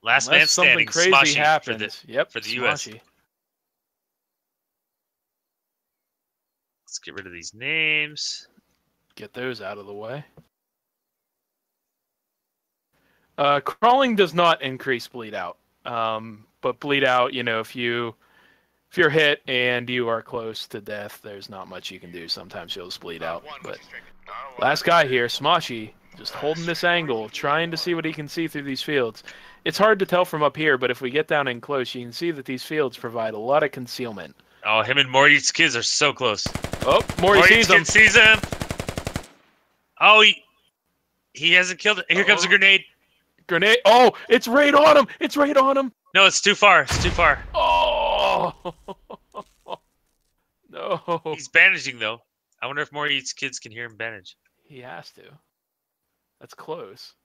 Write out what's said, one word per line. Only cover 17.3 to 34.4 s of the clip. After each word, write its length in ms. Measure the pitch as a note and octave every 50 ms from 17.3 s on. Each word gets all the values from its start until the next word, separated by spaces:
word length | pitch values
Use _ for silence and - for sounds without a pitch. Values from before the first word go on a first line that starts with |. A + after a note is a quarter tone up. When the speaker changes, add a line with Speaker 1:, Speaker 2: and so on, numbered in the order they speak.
| C#3
Speaker 2:
you 100 | B2+ A#2+
know, 160 | A#2+ A2+ A2+
if 160 | A2 - -
you, 380 | B2+ A#2+ A#2+ A#2+ A#2+ A#2+ A#2 A2 _ _ _ _ _ _ _ _ _ _ _ _ _ _ _
if 60 | -
you're 120 | - F3 D3+
hit 320 | C#3+ D#3+ D#3 C#3+ D3 - _
and 420 | - C3 B2 B2 B2 B2 A#2+ A#2+ A#2+
you 180 | B2 B2 A#2+ A#2
are 120 | A2+ A2+
close 460 | A#2 - C3+ A#2+ A2+ A2+ G#2+ - -
to 140 | _ - A2+
death, 380 | G2 G#2+ G#2+ G#2 G#2 G#2 - - -
there's 260 | G#2+ G2+ G2 F#2+ -
not 180 | G#2 F#2+ F#2
much 220 | F#2 F#2 F2+ - -
you 80 | F#2+ F2+
can 120 | - F2
do. 160 | E2+ F2 E2
Sometimes 480 | E2+ - G2 F#2 F#2 - G2+ E2+ E2+ -
you'll 120 | F#2+ F2
just 120 | F#2 - -
bleed 240 | - F2 E2 E2 E2
out. 200 | E2 E2 - - D3+ D3 C3+ -
But 160 | - G1+ - - _ - A#2 - - - - - - G#2 A#2 C3 C#3 B2+ A#2+
last 240 | B2 B2+ D3 D#3 -
guy 240 | E3+ E3+ E3+ D#3
here, 180 | C3 C3 B2 A#2+
Smashy, 640 | A#2 - - C#3+ D3+ F3 E3+ D3+ - B2+ A2+ G#2+ G#2 _ _ _ _ -
just 160 | - - - -
holding 320 | - - D3 D#3+ E3+ E3
this 180 | E3+ E3+ - -
angle, 460 | F3 F3 F3 E3 D3 A#2+ A2+ A2 G#2+
trying 420 | - - - C#3+ D3 D#3+ E3+ E3
to 60 | D#3+
see 180 | D#3 - F3+ E3+
what 100 | E3 D#3
he 80 | D#3+ -
can 140 | D#3 D3+
see 200 | C#3 - E3+ E3
through 160 | D#3 - D3 C#3+
these 200 | C#3 C3+ B2+ -
fields. 400 | - D3+ C#3 B2 A2+ - - - - - - - - - _ _
It's 140 | E3 D#3
hard 200 | - G3 A3 A3 F#3+
to 60 | F#3+
tell 200 | - F3+ F3+ F3+
from 180 | - - D3+ D3+
up 140 | C#3+ -
here, 200 | D3+ D#3 D#3 C#3
but 140 | B2+ C3 B2
if 100 | B2 -
we 80 | C3+ B2
get 180 | B2+ D3 D#3
down 200 | - E3 D3 C#3+
in 140 | C3 A#2+ A#2+
close, 340 | - - D3 C3+ B2 - -
you 60 | B2+ A#2+
can 80 | A#2+
see 200 | A#2 - E3+ F3
that 140 | D#3+ C#3 B2+
these 180 | - C3 B2 -
fields 340 | - D#3 D#3 C#3+ B2 A#2+
provide 360 | - - A#2+ A2+ A#2 A2+ A2 G#2+
a 40 | G#2
lot 240 | A2 B2 C#3 D#3 D3+
of 80 | D3
concealment. 640 | - C3 B2+ A#2+ - - B2 A#2 G#2+ F#2+ E2+ D2 _ _